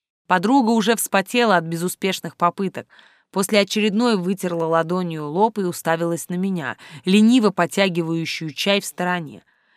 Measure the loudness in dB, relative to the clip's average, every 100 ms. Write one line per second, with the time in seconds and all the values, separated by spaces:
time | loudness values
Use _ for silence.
0 | _ _ -2 0 4 2 4 2 2 0
1 | 0 -2 0 0 2 2 0 -4 -6 -4
2 | -4 -4 -8 -2 -2 0 -6 -6 -14 _
3 | _ _ _ -4 0 2 2 0 0 2
4 | 2 0 0 -4 -4 -2 0 0 0 -2
5 | -4 -6 -4 0 0 0 -4 -4 -2 0
6 | 0 -4 -6 -4 -2 -4 -6 -10 -14 -8
7 | 2 6 6 6 4 2 0 2 0 0
8 | -2 -2 -4 -6 -8 -4 0 0 -2 -6
9 | -4 -4 -8 -14 _ _ _